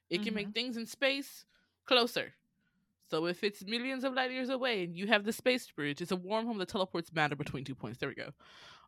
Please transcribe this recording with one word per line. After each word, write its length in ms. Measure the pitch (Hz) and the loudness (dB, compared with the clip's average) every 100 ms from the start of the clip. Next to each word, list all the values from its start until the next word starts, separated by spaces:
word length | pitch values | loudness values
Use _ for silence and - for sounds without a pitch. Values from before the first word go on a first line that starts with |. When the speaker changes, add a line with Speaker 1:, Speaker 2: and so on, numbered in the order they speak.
| - | -4
Speaker 1:
It 140 | 175 | -2
can 100 | 214 | 0
make 140 | 220 202 | -2 -2
Speaker 2:
Mm-hmm. 60 | |
Speaker 1:
things 220 | 220 254 233 | -2 -2 -4
in 100 | 226 | -6
space 580 | - 269 277 277 - - _ _ _ - | 0 2 2 -4 -14 -20 _ _ _ 4
closer. 480 | 247 233 - - - _ _ _ _ _ _ - | 6 6 2 -4 -10 _ _ _ _ _ _ -2
So 160 | 160 170 | 0 0
if 160 | 175 | 0
it's 200 | 208 202 | -2 -2
millions 400 | 190 233 254 262 | -6 -4 -2 -2
of 100 | 269 | -2
light 180 | 254 254 | 0 -2
years 180 | 254 254 | -2 -2
away 340 | 269 254 214 | 0 0 0
and 140 | 175 170 | -2 -2
you 80 | 202 | 4
have 160 | 214 | 4
the 80 | 202 | 4
space 360 | 220 254 254 - | 2 4 2 0
bridge, 320 | - 147 143 | -2 -2 0
it's 100 | 175 | -2
a 60 | 185 | -2
wormhole 400 | 180 220 226 214 | 0 0 0 -2
that 100 | 180 | -2
teleports 460 | 214 190 170 165 | 0 0 -2 -2
matter 220 | 160 151 143 | 2 2 2
between 280 | 147 139 | -4 -6
two 120 | 139 131 | -6 -8
points. 240 | 113 120 | -8 -4
There 100 | 143 | -4
we 60 | - | -4
go. 160 | - - - - - - | -10 -12 -20 -20 -20 -20